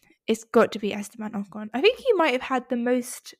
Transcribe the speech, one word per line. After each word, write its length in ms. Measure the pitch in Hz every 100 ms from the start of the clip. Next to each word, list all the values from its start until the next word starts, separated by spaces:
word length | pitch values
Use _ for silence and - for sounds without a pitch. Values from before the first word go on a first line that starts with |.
| _ _ -
it's 180 | 226
got 260 | - 233 202
to 60 | 214
be 140 | 202
Esteban 400 | 202 202 - 214
Ocon. 380 | 202 202 214 214
I 80 | 240
think 180 | 392 494
he 140 | 494
might 200 | 381 320
have 100 | 254
had 260 | - 254 254
the 80 | 240
most 580 | 240 254 240 - -